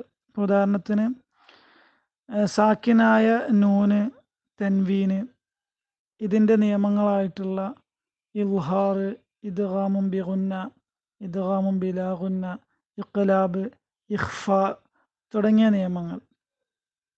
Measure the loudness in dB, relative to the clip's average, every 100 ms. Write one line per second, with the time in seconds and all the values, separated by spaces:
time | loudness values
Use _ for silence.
0 | -14 _ _ -4 0 2 2 0 0 -2
1 | -2 -4 _ _ _ _ _ _ _ _
2 | _ _ -8 -2 0 2 2 2 2 4
3 | 6 4 4 2 2 2 4 4 2 2
4 | -2 -6 _ _ _ -6 -2 0 0 0
5 | 0 -2 -6 _ _ _ _ _ _ _
6 | _ _ -2 2 4 4 2 0 0 0
7 | 2 0 -2 -6 -8 -6 -8 -12 _ _
8 | _ _ _ -6 -2 -2 0 0 0 0
9 | -4 -8 _ _ -10 -6 -4 -2 -2 -2
10 | -2 -4 -4 -4 -4 -6 -10 -16 _ _
11 | _ _ -10 -6 -4 -2 -2 -2 -2 -4
12 | -6 -6 -6 -6 -6 -10 _ _ _ -16
13 | -8 -2 2 2 0 -2 -8 -12 _ _
14 | -8 -6 -6 -6 0 2 0 -4 _ _
15 | _ _ _ 0 4 4 4 2 -2 -6
16 | -8 -12 -16 _ _ _ _ _ _ _
17 | _